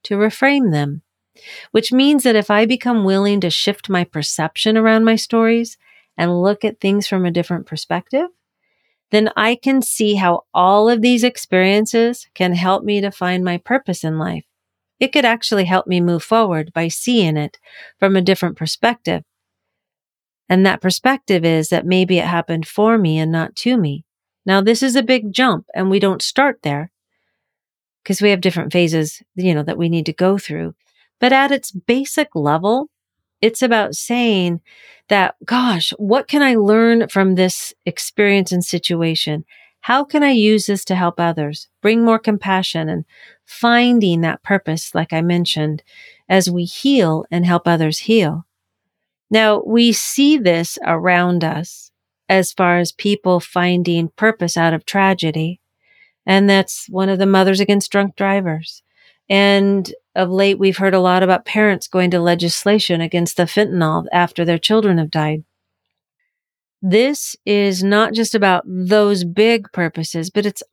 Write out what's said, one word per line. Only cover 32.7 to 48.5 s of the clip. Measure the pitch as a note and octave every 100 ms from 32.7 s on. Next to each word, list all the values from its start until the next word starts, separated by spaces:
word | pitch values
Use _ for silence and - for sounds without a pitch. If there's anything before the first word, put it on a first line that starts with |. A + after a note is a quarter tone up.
| B3 D4+ _ _ _ _ _
it's | A3 A3+
about | B3+ A3+ G3+ -
saying | - A#3+ A#3 G3+ F3 E3+ - - - _ _
that, | G3+ F#3 - -
"Gosh, | B3 B3 F3+ - -
what | G3+ B3+ -
can | D4
I | C#4 A#3
learn | G3+ G#3+ A#3 A#3 G#3+
from | G3 F#3+ F#3
this | F#3 - - - -
experience | - - - G#3 G3+ F#3
and | F3+
situation? | F3 F3 - E3+ E3 D#3+ - D3+ - _ _ _
How | - B3+
can | C#4+ D4+
I | C#4+
use | B3 G#3+ G#3+ G3+
this | G3+ -
to | F#3
help | F3 F3
others, | E3+ D#3+ D3 D#3 - _
bring | G3+ A3+
more | A#3 A3+
compassion, | A3+ G#3 G3 F#3+ F#3+ E3 D#3
and | E3+ D#3+ _ - _ _
finding | - A#3+ A#3+ B3 A#3+ G3+ E3+
that | E3 -
purpose, | - G3 - D#3+ - E3
like | E3
I | D#3+
mentioned, | E3+ F3 E3+ - D3+ D#3 - - - _ _
as | F#3+ F3+
we | F3
heal | F3 - C4+ C#4 E3+ D#3+ -
and | F3 F3
help | F3 F3
others | E3 D#3 D#3
heal?" | - A3 E3 D3+ -